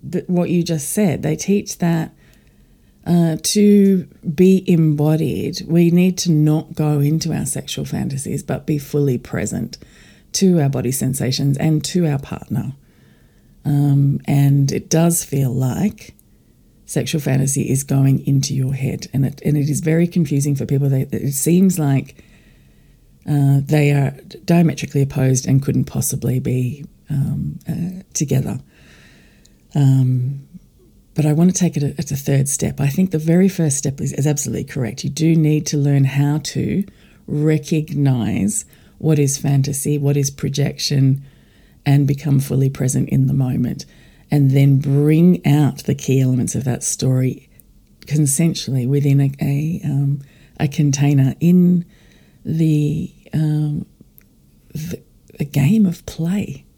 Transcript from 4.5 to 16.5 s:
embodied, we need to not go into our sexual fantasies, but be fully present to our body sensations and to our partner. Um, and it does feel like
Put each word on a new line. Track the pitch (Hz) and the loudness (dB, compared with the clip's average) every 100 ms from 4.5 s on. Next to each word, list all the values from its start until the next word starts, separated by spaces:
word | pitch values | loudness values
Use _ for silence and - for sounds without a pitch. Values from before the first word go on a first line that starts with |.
| 190 185 | 4 4
embodied, | 170 160 147 151 160 160 - - 180 - | 2 4 2 2 0 -2 -4 -6 -8 -2
we | 170 170 | 2 4
need | 175 185 185 | 4 2 0
to | 175 | 0
not | 151 151 156 - | 2 4 2 -4
go | - 151 147 | -4 -2 0
into | 143 160 160 | 0 0 -2
our | 147 143 | -4 -6
sexual | 135 139 - 143 | -8 -8 -10 -8
fantasies, | 143 - 135 - - | -6 -6 -6 -6 -8
but | - - - | -6 -8 -4
be | 151 | -4
fully | 139 147 143 123 | -2 -2 0 -2
present | - - 104 - - - - - - - _ | -4 -8 -6 -6 -8 -12 -20 -20 -20 -20 _
to | - 190 175 | 0 2 4
our | 139 | 2
body | 135 123 | 0 -4
sensations | 131 127 - 117 123 139 139 | -2 -4 -2 -4 -2 -2 0
and | 156 156 - | 0 0 -2
to | 180 165 | -2 0
our | 143 | -2
partner. | - - - - 127 139 _ _ _ _ _ _ _ _ | -6 -12 -6 -6 -6 -12 _ _ _ _ _ _ _ _
Um, | 143 143 143 139 143 139 - | -2 0 2 4 2 0 0
and | 143 139 139 139 | 2 4 4 2
it | - - | -2 0
does | 160 170 170 | 2 2 2
feel | - 139 135 | -4 -2 -2
like | 123 131 - 208 - - - _ _ _ | 0 -2 -2 -4 -4 -20 -20 _ _ _